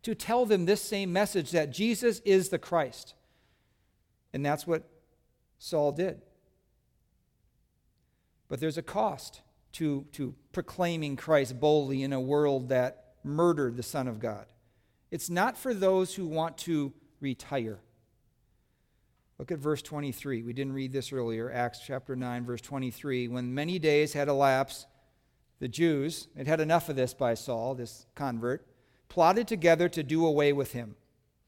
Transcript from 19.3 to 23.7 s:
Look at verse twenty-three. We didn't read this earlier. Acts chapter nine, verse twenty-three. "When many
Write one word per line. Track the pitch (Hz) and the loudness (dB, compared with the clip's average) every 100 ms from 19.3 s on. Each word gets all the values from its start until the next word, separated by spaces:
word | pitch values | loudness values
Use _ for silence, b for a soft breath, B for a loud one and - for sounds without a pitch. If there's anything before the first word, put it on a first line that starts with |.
| - | -14
Look | 123 | -8
at | 160 | -4
verse | 147 147 | -2 -2
twenty-three. | - 151 143 117 139 120 | -4 -6 -6 -6 -6 -6
We | 117 | -6
didn't | 123 135 | -6 -6
read | 135 131 | -6 -4
this | 135 117 | -6 -4
earlier. | 135 113 113 120 | -4 -4 -4 -4
Acts | 123 120 - | -2 -2 -4
chapter | - 135 - 127 | -10 -10 -6 -6
nine, | 123 123 120 | -4 -6 -6
verse | 120 | -8
twenty-three. | - 139 127 - 143 127 120 | -8 -6 -6 -6 -4 -2 -2
"When | 123 123 | -4 -4
many | 135 160 | -4 -2